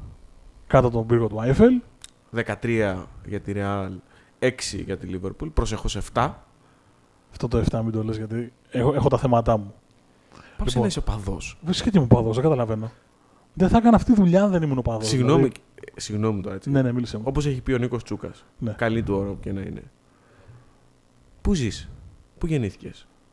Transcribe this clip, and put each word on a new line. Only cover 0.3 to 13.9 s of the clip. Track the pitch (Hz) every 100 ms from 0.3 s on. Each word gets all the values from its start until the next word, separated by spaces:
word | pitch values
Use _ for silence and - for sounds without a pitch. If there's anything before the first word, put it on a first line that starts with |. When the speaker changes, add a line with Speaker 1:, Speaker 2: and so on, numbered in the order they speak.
| - - - -
Speaker 1:
κάτω | 139 123
τον | 117 113
πύργο | 120 110
του | 107
Άιφελ. | 120 135 233 247 - _ - _ _
Speaker 2:
Δεκατρία | 113 110 101 117 113 104 92 - - -
για | 104
τη | - 101
Real, | 98 101 95 92 - _ _ _
έξι | 127 127 - 101
για | - 95
τη | 92
Liverpool, | 90 95 - 156
προσεχώς | - 113 107 113 104
εφτά. | - 120 135 - - _ _ _ _ _ _ _ _
Speaker 1:
Αυτό | - 123
το | 117
εφτά | 110 117
μην | 113
το | 110
λες, | 110 110
γιατί | 110 113 117 - _
έχω, | 127 123
έχω | 143 143
τα | 123
θέματά | 135 117 117 110
μου. | 101 - _ _ _ _ _
Speaker 2:
Πάψε | - - - -
Speaker 1:
Λοιπόν, | -
Speaker 2:
να | 196
είσαι | 107
οπαδός. | - 107 98 92 - -
Speaker 1:
Βρίσκεται | 160 - -
και | 196
μου | 120
οπαδός, | 120 113 113
δεν |
καταλαβαίνω. | 156 135 113 110 113 - _ _ _ _ _
Δεν | - 185
θα | 233
έκανα | 226